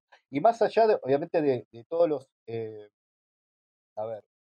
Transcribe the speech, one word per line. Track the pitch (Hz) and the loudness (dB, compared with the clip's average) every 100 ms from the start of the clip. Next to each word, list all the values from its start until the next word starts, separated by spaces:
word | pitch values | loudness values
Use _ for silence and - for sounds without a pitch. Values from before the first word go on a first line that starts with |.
| _ _ - | _ _ -8
Y | 139 | 0
más | 208 226 | 2 2
allá, | 202 214 220 | 2 4 4
de, | 202 | 2
obviamente, | 127 139 165 175 | 2 0 0 0
de, | 147 127 - | 0 0 -4
de | 117 | -18
todos | 113 165 170 | -6 0 0
los, | 143 - _ - | 0 -8 _ -10
eh, | 113 110 107 104 _ _ _ _ _ _ _ _ _ _ - | -10 -8 -12 -20 _ _ _ _ _ _ _ _ _ _ -10
a | 113 | -10
ver, | 107 _ _ _ | -10 _ _ _